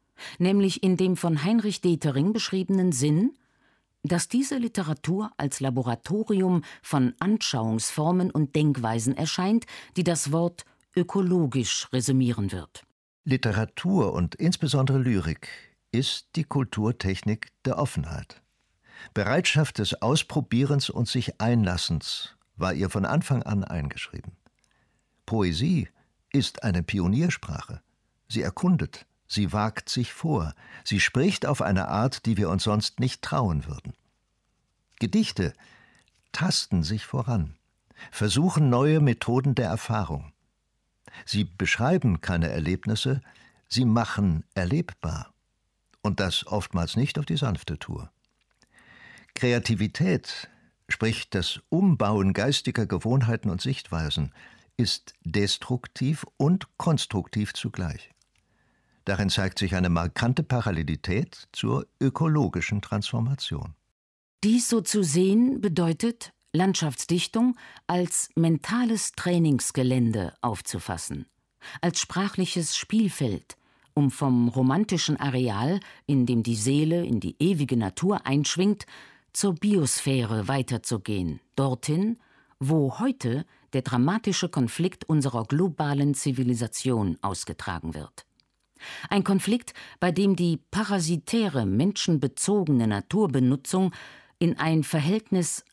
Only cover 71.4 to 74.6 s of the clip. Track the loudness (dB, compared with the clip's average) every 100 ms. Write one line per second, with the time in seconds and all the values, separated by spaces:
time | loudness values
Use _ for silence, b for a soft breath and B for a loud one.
71.4 | _ _ B B -2 -2 -4 -4 -2 -2
72.4 | -2 -2 -4 -4 -2 0 0 0 -2 -2
73.4 | -8 -20 b b b 2 2 2 2 4
74.4 | 2 2